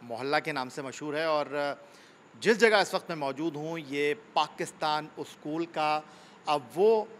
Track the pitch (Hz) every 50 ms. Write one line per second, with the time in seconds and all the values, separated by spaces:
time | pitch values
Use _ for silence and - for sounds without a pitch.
0 | 120 120 117 113 127 139 147 151 151 156 151 139 127 123 123 - 143 135 120 -
1 | 147 151 143 151 160 165 156 151 147 131 135 147 143 143 139 - - - - -
2 | - - - - - - - 113 107 185 233 208 233 226 214 202 185 - - 185
3 | - - 175 160 147 135 135 135 156 165 147 143 151 160 165 165 156 135 139 143
4 | 147 147 147 147 - - - 170 151 147 - - 175 - - - - 156 151 151
5 | 151 156 - - 151 - - - - 151 151 165 170 165 - 165 156 151 151 151
6 | 156 - - - - - - - - - 151 147 135 117 113 151 196 220 226 220
7 | 208 - - -